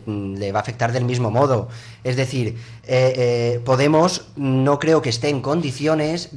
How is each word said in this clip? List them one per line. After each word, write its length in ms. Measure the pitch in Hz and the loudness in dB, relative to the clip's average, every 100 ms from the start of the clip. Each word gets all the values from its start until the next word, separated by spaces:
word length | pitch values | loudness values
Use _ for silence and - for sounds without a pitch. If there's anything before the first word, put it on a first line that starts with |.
| - | -6
le 460 | 104 98 98 101 | -6 -6 -6 -4
va 80 | 101 | -2
a 20 | |
afectar 300 | 104 113 117 | -4 -4 -2
del 140 | 123 123 | 0 0
mismo 240 | 123 120 | 0 0
modo. 400 | 113 139 120 98 - - - | 2 2 2 -2 -10 -18 -10
Es 140 | 127 127 | -4 -2
decir, 400 | 131 135 110 - - - - | -2 -2 -4 -6 -12 -18 -2
eh, 280 | 127 127 127 123 120 117 120 | 2 2 2 2 2 0 -2
eh, 60 | |
Podemos 600 | 120 127 143 156 175 180 - - | 0 2 4 4 4 0 -10 -6
no 440 | 139 131 131 143 | 0 2 2 2
creo 220 | 156 160 | 4 2
que 80 | 131 | 2
esté 200 | 117 147 | -2 -2
en 120 | 143 | -2
condiciones 880 | 123 160 151 123 147 156 151 170 175 | -2 -2 -2 -2 0 0 0 -4 -8